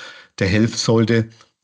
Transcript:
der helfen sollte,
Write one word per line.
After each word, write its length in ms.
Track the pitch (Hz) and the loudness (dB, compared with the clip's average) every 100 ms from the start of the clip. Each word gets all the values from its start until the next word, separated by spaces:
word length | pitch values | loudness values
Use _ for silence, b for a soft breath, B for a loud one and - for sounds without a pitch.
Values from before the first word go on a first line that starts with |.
| B B B - | B B B -4
der 100 | 95 | 0
helfen 300 | 107 113 - | 2 0 -2
sollte, 500 | - 113 110 117 113 b b _ | 0 2 2 0 -2 b b _